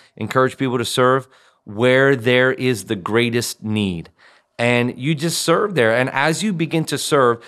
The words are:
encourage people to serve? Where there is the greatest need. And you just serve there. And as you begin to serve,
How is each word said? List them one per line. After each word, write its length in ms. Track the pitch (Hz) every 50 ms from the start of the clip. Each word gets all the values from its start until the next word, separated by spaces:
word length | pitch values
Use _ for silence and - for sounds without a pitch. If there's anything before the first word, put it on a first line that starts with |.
| _ _ _
encourage 400 | - 110 104 - 131 131 131 127
people 220 | - 135 131 120 123
to 80 | 117
serve? 420 | - - 135 127 127 131 135 127 - _ _ _ _ _ _ _
Where 520 | - 104 104 123 127 127 131 135 139 139
there 380 | 127 113 127 123 127 127 127 127
is 300 | - 127 127 127 104 -
the 120 | - 113
greatest 680 | 98 82 - 104 117 120 120 113 120 117 - - - -
need. 480 | 110 107 107 104 98 90 82 80 - _ _ _ _ _ _ _ _ _ -
And 360 | 117 120 120 120 120 123 -
you 200 | - 127 143 165
just 260 | 135 151 170 165 -
serve 320 | - - 165 190 214 208 190
there. 220 | 151 117 110 113
And 120 | 123 127 131
as 320 | - 135 143 160 165 - 180
you 100 | 220 190
begin 300 | 160 165 147 - 165 156
to 120 | - 151 139
serve, 400 | - - 151 143 127 120 117 117 -